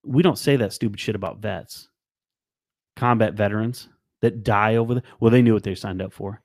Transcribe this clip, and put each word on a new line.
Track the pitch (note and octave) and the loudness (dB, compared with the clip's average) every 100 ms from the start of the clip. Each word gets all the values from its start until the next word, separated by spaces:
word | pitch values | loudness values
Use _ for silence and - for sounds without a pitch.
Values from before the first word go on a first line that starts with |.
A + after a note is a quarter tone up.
we | - C3+ | 0 2
don't | F3 C3 | 2 2
say | - C#3 | 0 0
that | G#2 | 0
stupid | - A2+ G2 | -2 -6 -4
shit | - G#2 | -8 -6
about | F#2 - | -8 -8
vets, | G#2+ F#2 - - - _ _ _ _ _ _ _ _ _ _ - | -10 -10 -12 -20 -20 _ _ _ _ _ _ _ _ _ _ -4
combat | B2 A#2 G#2+ G2+ | 0 2 0 0
veterans | G2+ G#2+ A2+ B2 - _ _ _ | -2 -2 -6 -8 -18 _ _ _
that | A#2 A#2 | -4 -2
die | G#2+ G2+ G#2+ A2+ | -2 2 2 2
over | A2+ B2 | 0 -4
the, | - - | -4 2
well, | A2+ | 4
they | A#2+ | 6
knew | A#2 | 6
what | A2 | 4
they | G2 F#2 | 0 -8
signed | G2+ F#2 | -8 -8
up | F#2+ | -10
for. | - G2 G#2 | -10 -12 -12